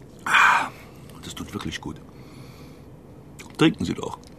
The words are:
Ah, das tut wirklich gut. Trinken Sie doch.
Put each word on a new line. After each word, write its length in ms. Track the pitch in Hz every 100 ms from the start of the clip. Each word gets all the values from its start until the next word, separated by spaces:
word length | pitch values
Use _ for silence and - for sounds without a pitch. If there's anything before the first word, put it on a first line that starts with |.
| - -
Ah, 460 | - - - - - - - - - -
das 140 | - -
tut 180 | 85
wirklich 280 | 101 - -
gut. 160 | 73 - - - - - - - - - - - - - - - - -
Trinken 260 | 160 -
Sie 100 | 87
doch. 240 | - - - -